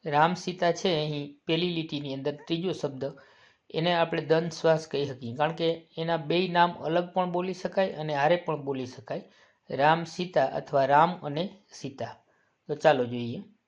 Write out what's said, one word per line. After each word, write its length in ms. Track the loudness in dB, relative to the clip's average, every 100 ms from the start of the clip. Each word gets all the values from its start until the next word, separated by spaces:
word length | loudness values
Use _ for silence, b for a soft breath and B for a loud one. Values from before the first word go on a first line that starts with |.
| 0
રામ 260 | 4 4 2
સીતા 360 | -6 0 0
છે 180 | 2 0 0
અહીં 320 | -2 -4 -8 -12 -2
પહેલી 300 | 0 0 -2
લીટીની 380 | -4 -6 -6
અંદર 220 | -6 -6 -6
ત્રીજો 380 | -6 -4 -2
શબ્દ, 300 | -4 -6 -6 -10 -10 b b b b _
એને 220 | -2 0
આપણે 280 | 2 2 0
દ્વંદ્વ 320 | 2 2 2
સમાસ 300 | 0 2 2 0
કહી 180 | -4 -4
શકીએ, 300 | -6 -10 -2
કારણ 200 | -2 0
કે 140 | -2 -2 -8 -8
એના 200 | -2 -2
બેય 340 | 0 0 2
નામ 200 | 4 4 2
અલગ 220 | 0 0 0
પણ 180 | -2 0
બોલી 220 | -2 -4
શકાય 440 | -6 -4 0 -2 -2
અને 160 | -4
હારે 240 | 2 4 4
પણ 260 | 0 -4
બોલી 220 | -4 -6 -6
શકાય, 380 | -10 -10 -10 -10 b b b _
રામ 300 | 2 4 4 0
સીતા 420 | -6 0 2 2
અથવા 340 | -2 0 0 6
રામ 260 | 6 6 2 -6
અને 180 | -6 -6 -10 _
સીતા. 420 | -14 -12 -10 -12 -12 _ _ _ _ -8
તો 40 | 4
ચાલો 300 | 4 4 0
જોઈએ. 340 | -2 -6 -8 -12 _